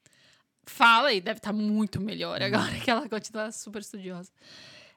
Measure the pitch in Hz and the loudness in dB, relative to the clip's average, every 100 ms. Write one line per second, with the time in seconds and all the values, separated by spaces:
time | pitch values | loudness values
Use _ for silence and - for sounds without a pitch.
0 | _ _ _ _ _ _ - - 240 226 | _ _ _ _ _ _ -20 6 8 8
1 | 285 202 185 220 214 214 208 208 214 - | 6 2 -2 -6 -4 -2 0 0 0 -2
2 | 208 175 170 170 196 220 214 - - 226 | -6 -6 -6 -2 0 2 0 -2 0 0
3 | 233 214 - 220 214 - 214 208 202 202 | 0 -6 -6 -8 -8 -8 -12 -12 -12 -12
4 | 185 175 185 _ - - - - - | -12 -12 -14 _ -20 -20 -20 -20 -20